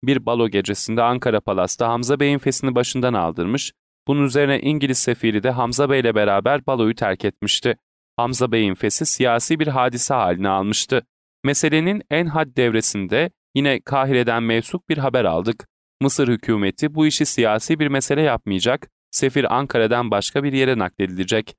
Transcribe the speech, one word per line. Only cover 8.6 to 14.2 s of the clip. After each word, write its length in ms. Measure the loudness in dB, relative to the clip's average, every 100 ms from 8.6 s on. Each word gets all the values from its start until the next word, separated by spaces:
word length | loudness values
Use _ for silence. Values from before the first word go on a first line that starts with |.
| 0
fesi 320 | 0 -2 0 -2
siyasi 540 | 0 2 2 0 0
bir 80 | 0
hadise 460 | 0 0 0 -2
haline 360 | 0 2 0 0
almıştı. 560 | 0 0 -2 -2 -2 -4 _ _ _
Meselenin 600 | -2 0 2 2 0 -2 -2
en 160 | -2 0
had 320 | -2 -2 0
devresinde 760 | 2 2 0 -2 -2 0 0 _ _ -2
yine 260 | 0 -2
Kahire'den 600 | -2 -2 2 2